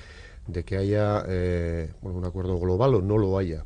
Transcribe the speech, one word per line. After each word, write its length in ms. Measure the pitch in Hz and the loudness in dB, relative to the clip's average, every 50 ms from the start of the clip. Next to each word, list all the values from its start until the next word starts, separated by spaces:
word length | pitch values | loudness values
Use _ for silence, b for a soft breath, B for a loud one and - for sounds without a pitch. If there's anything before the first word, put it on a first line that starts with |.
| B B B B B B B B B | B B B B B B B B B
de 160 | - 87 87 | -8 -6 -6
que 140 | 85 - 95 | -4 -2 -2
haya, 480 | 95 98 101 104 104 104 104 104 101 - | 0 2 2 2 4 4 4 2 0 0
eh, 640 | 87 95 90 90 90 90 87 85 85 82 85 80 78 85 - | 0 -2 0 0 2 0 0 0 -2 -2 -4 -4 -6 -8 -10
bueno, 160 | - 98 90 90 | -10 -8 -6 -4
un 80 | 92 | -4
acuerdo 340 | 90 87 95 90 92 92 85 | -4 -4 -4 -2 0 0 0
global 360 | 90 90 92 95 127 139 127 | 2 2 4 4 4 4 4
o 40 | 95 | 4
no 160 | 90 101 104 | 4 4 2
lo 220 | 110 101 95 95 98 | 4 4 4 2 2
haya, 260 | 98 85 80 78 - | 0 0 -2 -6 -8